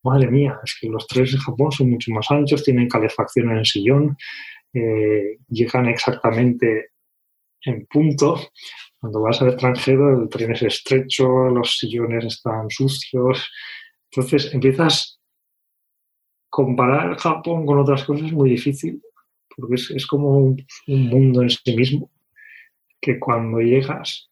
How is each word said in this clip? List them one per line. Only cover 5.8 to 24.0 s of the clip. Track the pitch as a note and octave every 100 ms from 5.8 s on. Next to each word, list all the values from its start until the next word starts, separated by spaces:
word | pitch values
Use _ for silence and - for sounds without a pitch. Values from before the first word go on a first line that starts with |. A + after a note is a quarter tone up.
| B2
exactamente | A#2 - B2 B2 A2 B2 A#2+ A#2 A2 - _ _ _ _ _ _ _
en | - A2 -
punto". | D3 D#3 C#3 C#3+ F3 - _ - - - _
Cuando | A2 G#2+
vas | A2 A2+
al | B2+
extranjero, | B2 B2+ B2 - C3+ C#3+ B2+
el | A2
tren | A2+ A2+
es | A2+
estrecho, | A2+ - - C3+ C3 - B2+ B2+ B2+
los | B2 A#2+ -
sillones | A2 A#2 A#2 A#2
están | A2+ - A2+ A2 A2
sucios. | - C3+ C3+ - B2+ B2 B2+ - - - - - _ _
Entonces | - C3+ D3 C#3+
empiezas | C3+ C3+ C3+ D#3+ - - _
a | _ _ _ _ _ _ _ _ _ _ _ _ _
comparar | - B2+ B2+ B2 C#3+ E3+ -
Japón | E3 D#3 E3+ E3+
con | D3 C#3+
otras | C#3 C3+
cosas, | C#3 D3 D#3
es |
muy | D#3+ C3+
difícil, | A#2+ C#3+ C#3+ E3 - _ _ _ _ _ -
porque | A#2+ B2
es, | -
es | C#3 -
como | C#3+ D3 C#3
un, | C3+ C3 - - -
un | C3+ B2
mundo | B2+ C3+ B2
en | B2
sí | - - A2+
mismo, | C3+ D3 - _ _ _ - - _ _ _ _
que | - A#2+
cuando | - A#2 A2+ A2+
llegas | A#2 C3 C3+ -